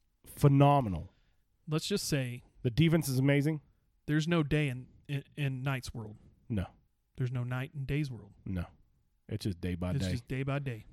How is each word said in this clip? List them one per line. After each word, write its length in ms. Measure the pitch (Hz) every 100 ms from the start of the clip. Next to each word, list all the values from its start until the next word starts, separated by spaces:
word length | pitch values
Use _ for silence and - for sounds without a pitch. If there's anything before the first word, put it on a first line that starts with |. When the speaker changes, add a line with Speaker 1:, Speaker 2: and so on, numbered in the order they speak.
| _ _ -
Speaker 1:
phenomenal. 840 | - 143 139 143 143 113 82 90 _ _ _ _ _ -
Speaker 2:
Let's 180 | 156 -
just 220 | 202 -
say 340 | 143 123 123 - -
Speaker 1:
The 80 | 127
defense 380 | 113 165 165 131
is 100 | 131
amazing. 420 | 139 143 143 156 - _ _ _ -
Speaker 2:
there's 200 | 151 156
no 160 | 170
day 260 | 147 151 143
in, 180 | 127 123 - -
in, 160 | 139 - -
in 260 | 143 131
Knight's 320 | 139 131 -
world. 220 | 123 104 110 - _ -
Speaker 1:
No. 180 | 107 82 - _ _ _ -
Speaker 2:
There's 160 | 127
no 120 | 127
night 260 | 123 127 131
in 100 | 147
day's 260 | 135 139 147
world. 220 | 113 - -
Speaker 1:
No. 200 | - 90 85 - _ _ _ _ -
It's 160 | 104
just 160 | - 85
day 140 | 90
by 180 | 87 90
Speaker 2:
It's 120 | - 92
Speaker 1:
day. 40 |
Speaker 2:
just 160 | 90 -
day 140 | 131
by 160 | 139 139
day. 280 | 135 110 -